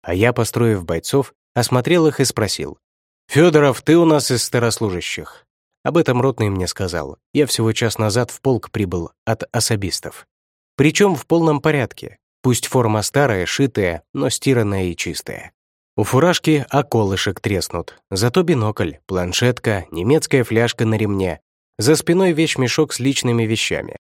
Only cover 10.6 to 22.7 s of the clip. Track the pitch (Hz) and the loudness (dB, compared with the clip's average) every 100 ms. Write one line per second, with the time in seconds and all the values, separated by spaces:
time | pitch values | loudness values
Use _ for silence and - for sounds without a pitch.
10.6 | _ - 143 156 208 156 - 165 165 147 | _ 0 2 4 2 2 0 2 2 2
11.6 | 156 147 113 - - - _ _ 131 120 | 2 0 -2 -6 -20 -20 _ _ 0 0
12.6 | - 131 113 107 101 135 143 101 85 - | 0 0 2 0 0 0 0 0 -4 -2
13.6 | 135 - 92 82 _ 139 139 - - 123 | -2 0 -2 -2 _ -6 -4 -2 0 0
14.6 | 104 98 92 85 - 80 - - - _ | 0 -2 -4 -4 -8 -8 -12 -14 -16 _
15.6 | _ _ _ - 107 127 170 170 - 151 | _ _ _ -6 0 2 2 2 0 0
16.6 | 127 139 147 117 101 95 - 92 - 95 | 0 -2 0 0 0 -2 -4 -4 -4 -4
17.6 | - 87 82 - _ 95 120 151 175 147 | -4 -8 -10 -18 _ -2 0 2 2 2
18.6 | 107 - 90 73 - 92 90 95 123 123 | 0 -2 -6 -6 -6 -4 -2 0 0 0
19.6 | 123 101 87 - 95 156 - 139 120 113 | -2 -4 -6 -4 0 0 2 0 2 0
20.6 | 117 - 113 110 104 98 95 80 _ _ | 0 0 0 0 0 0 -2 -4 _ _
21.6 | _ - 110 156 - 170 190 156 160 - | _ -4 2 2 2 2 2 2 0 0
22.6 | 127 | -2